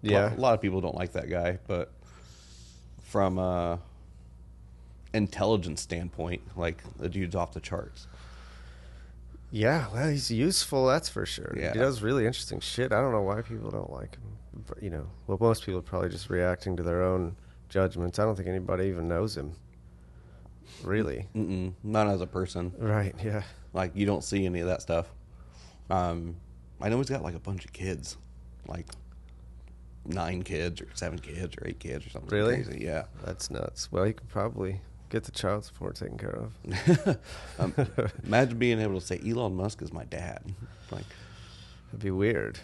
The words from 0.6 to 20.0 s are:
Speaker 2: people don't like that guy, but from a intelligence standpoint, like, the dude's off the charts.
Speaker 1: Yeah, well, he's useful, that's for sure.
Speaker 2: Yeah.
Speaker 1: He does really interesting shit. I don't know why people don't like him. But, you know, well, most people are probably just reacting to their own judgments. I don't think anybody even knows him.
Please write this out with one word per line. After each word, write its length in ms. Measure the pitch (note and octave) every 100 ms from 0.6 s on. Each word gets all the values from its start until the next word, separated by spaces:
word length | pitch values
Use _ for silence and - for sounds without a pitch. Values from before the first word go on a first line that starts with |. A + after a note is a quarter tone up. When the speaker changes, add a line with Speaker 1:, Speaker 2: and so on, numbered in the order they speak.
Speaker 2:
people 200 | G2+ F#2+
don't 140 | F2+ D2+
like 180 | F2+
that 160 | F2 -
guy, 300 | F2 F2 F#2 -
but 240 | F2+ - - - - - - - - - - - -
from 340 | - G#2 F#2+ F#2
a 420 | F#2 F2+ F2 E2+ - - - - - - - - - - - - -
intelligence 680 | A2 G2+ - G#2 A2 E2+ D2
standpoint, 600 | - E2+ F2+ - E2 F2+ - -
like, 260 | E2+ E2+ - -
the 120 | F2+
dude's 260 | F2+ F2+ F2+
off 180 | E2+
the 60 | -
charts. 460 | - F2 - - - - - - - - - - - - - - - - -
Speaker 1:
Yeah, 380 | A2 A2 D#3 A#2
well, 160 | G#2+ D3+
he's 220 | C#3+ A#2
useful, 560 | A2+ D3+ F#3 - C#3 C3
that's 220 | D3 -
for 160 | - G2+
sure. 280 | - - -
Speaker 2:
Yeah. 160 | E2
Speaker 1:
He 60 | A2
does 220 | C3 B2
really 240 | G#2+ C3+ A2
interesting 340 | C3 - F#2+
shit. 320 | - - B2+
I 80 | G#2+
don't 100 | C3+
know 100 | A2
why 200 | F#2+ G#2
people 280 | A2 A2 G#2+
don't 220 | G#1+ G1+
like 240 | - - -
him. 220 | - - - - G#2+
But, 140 | -
you 80 | G2+
know, 180 | D#2+ D2+ - -
well, 100 | F#2+
most 260 | A2+ A2+ -
people 140 | F#2
are 40 |
probably 260 | E2+ F#2 F2+
just 200 | F#2 -
reacting 480 | F#2 F2+ F2+ F#2+ F2+
to 60 |
their 180 | E2+ E2+
own 320 | F#2 F#2 F2 F2 - - -
judgments. 500 | G2 F#2+ E2 F2 F2
I 40 | G#2+
don't 100 | G2
think 120 | F2+
anybody 380 | F#2 F2+ F#2 F#2+
even 220 | F2 E2
knows 280 | E2+ G#2+ G2
him. 160 | C#2+ E2 - - - -